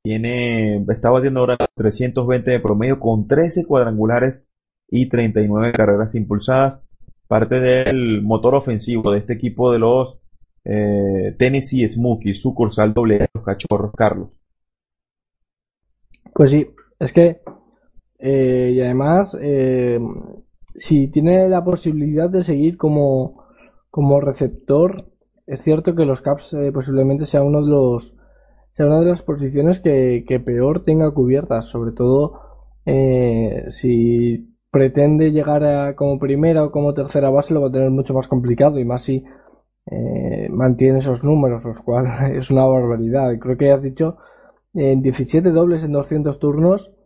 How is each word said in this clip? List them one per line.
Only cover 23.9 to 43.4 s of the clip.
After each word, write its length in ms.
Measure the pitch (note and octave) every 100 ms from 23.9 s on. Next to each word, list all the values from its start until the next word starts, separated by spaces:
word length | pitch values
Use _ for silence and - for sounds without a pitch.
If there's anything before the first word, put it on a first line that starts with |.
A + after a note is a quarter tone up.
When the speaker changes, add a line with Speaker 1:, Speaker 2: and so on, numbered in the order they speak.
Speaker 2:
como 300 | - C#3 C#3+
receptor, 920 | C#3+ C3 C3 A#2 - C#3 F3+ G3 - _ _ _
es 160 | - C3+
cierto 360 | - D#3 E3 E3+
que 100 | D3+
los 160 | C3
Caps, 320 | - C#3+ -
eh, 160 | D3+ C#3+
posiblemente 540 | C3+ C3 C3+ C3+ C#3 D3+
sea 160 | D3
uno 200 | C#3+ D3
de 80 | D3
los, 440 | D3 C3 A#2+ - _ _ _ _ _ _
sea 120 | - D3
una 140 | D#3
de 60 | E3+
las 160 | F3
posiciones 580 | - D3 C#3 C#3+ D3+ F#3
que, 440 | F3 C#3 B2+ A#2+ A#2
que 100 | B2+
peor 460 | B2+ A#2+ B2+ E3
tenga 280 | - D#3 D#3
cubiertas, 540 | C#3+ B2 C3+ C#3 A2+ A2+
sobre 240 | A#2 A#2
todo, 500 | A#2 B2 C3 D3 D3 - - - _ -
eh, 800 | C3+ C3+ B2+ B2 A2+ A2 - B2
si 840 | - B2 A#2+ A#2 A#2 A#2+ A#2 - _ _
pretende 640 | C#3+ C3+ C#3 C#3+ D3+ D#3
llegar 320 | D3+ D3 D3
a, 320 | D3 C#3+ C#3+ C#3
como 240 | C#3+ C#3
primera 420 | C3+ C#3 E3 D#3+
o 80 | D3+
como 240 | D3 D3
tercera 340 | C#3+ C#3 - C#3
base, 260 | C#3 C#3+
lo 80 | D#3
va 60 | C#3
a 40 |
tener 180 | C3 C3+
mucho 240 | C3+ C3+
más 140 | C3 C3
complicado, 500 | C3 B2 A#2+ C#3 C#3+
y 60 |
más 180 | A#2+ B2
si, 220 | - C3+ - - _ _ _ _ -
eh, 580 | - B2 A#2+ B2 G#2 G#2+
mantiene 480 | G2+ B2+ A#2+ C3 C3+
esos 260 | C3+ B2
números, 400 | C#3 D3+ C3+ A#2+
los 160 | A#2 A2+
cuales 320 | - A#2+ B2+ A#2
<laughs> 120 | C3+ C3+
es 160 | B2+
una 120 | C3+ C3
barbaridad. 720 | C3 A#2+ A#2 A2+ C3 C3 A#2